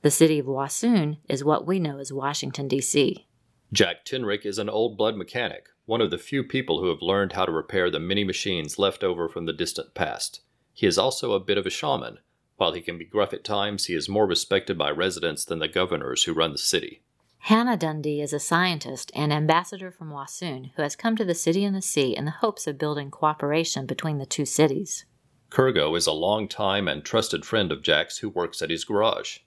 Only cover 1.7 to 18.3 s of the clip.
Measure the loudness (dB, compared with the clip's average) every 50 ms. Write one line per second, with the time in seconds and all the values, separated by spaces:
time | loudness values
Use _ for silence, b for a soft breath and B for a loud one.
1.7 | 0 0 0 -2 -4 -6 -10 -8 -6 -2 -2 -2 -2 -2 -6 -6 -6 -6 -2 0
2.7 | 0 0 0 2 4 4 4 4 2 -2 _ _ _ _ _ _ _ _ _ _
3.7 | 4 4 4 4 4 -6 _ -8 -6 -4 -2 -2 -2 -2 -2 -4 -4 -4 -4 -2
4.7 | 2 2 2 2 2 0 0 0 0 -2 -10 -6 -4 -4 -4 -4 -6 -10 _ _
5.7 | _ _ _ -2 2 2 2 2 0 -4 -6 -4 -4 -4 -4 -2 -4 -4 0 0
6.7 | 0 0 2 0 0 0 0 0 2 2 2 0 0 -2 0 0 0 -2 -4 -2
7.7 | 0 0 0 2 0 -2 -2 -2 0 0 0 -2 -2 -4 -2 -2 -2 -2 -4 -6
8.7 | -2 2 2 2 2 0 -2 -2 0 0 -4 -4 -4 -6 -6 -4 -4 -2 -4 -4
9.7 | -4 -8 -10 -10 _ -4 -2 -2 -2 -6 -8 -8 -10 -14 _ _ _ _ _ _
10.7 | _ 2 2 2 4 4 2 2 2 0 -2 0 0 0 0 0 0 0 0 -2
11.7 | -4 -4 -2 -2 -2 -2 -2 -8 -12 -14 _ _ _ _ _ _ _ _ 0 0
12.7 | 0 -2 -6 -8 -8 -8 -12 -4 0 0 0 0 -2 -10 -6 -4 -2 -2 -2 -2
13.7 | -2 -4 -4 -2 -2 -4 -2 0 2 2 4 4 2 0 0 2 0 0 2 0
14.7 | -2 -2 0 -2 0 0 0 -2 0 -2 -4 -4 -4 -4 -6 -6 -4 -4 -4 -2
15.7 | 2 0 2 2 0 -4 -4 -4 -2 -2 -2 0 2 0 0 0 0 -2 -2 0
16.7 | 0 0 -2 -4 -14 _ _ _ _ _ _ _ _ _ 2 4 4 4 4 2
17.7 | 0 0 -2 -2 -4 -2 -4 -2 -2 -2 -2 -2